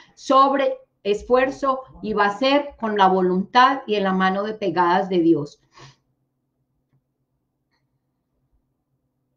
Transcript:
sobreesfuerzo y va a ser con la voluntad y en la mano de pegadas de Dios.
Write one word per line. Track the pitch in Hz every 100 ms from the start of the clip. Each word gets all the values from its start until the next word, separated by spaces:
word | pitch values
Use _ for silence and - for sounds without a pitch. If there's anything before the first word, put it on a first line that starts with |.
| - _
sobreesfuerzo | - 262 285 277 262 262 _ _ 202 202 - 247 262 - 269 254 - -
y | 202
va | 208 202
a | 202
ser | 262 285 285 -
con | 220 208
la | 190
voluntad | 185 185 185 196 247 254 269 -
y | 208
en |
la | 190
mano | 190 190 196
de | 208
pegadas | 214 196 165 175 185 190
de | 185
Dios. | 165 156 147 - _ - - _ _ _ _ _ _ _ _ _ _ _ _ _ _ _ _ _ _ _ _ _ _ _ _ _ _ _ _ _ _ _ _ 131 _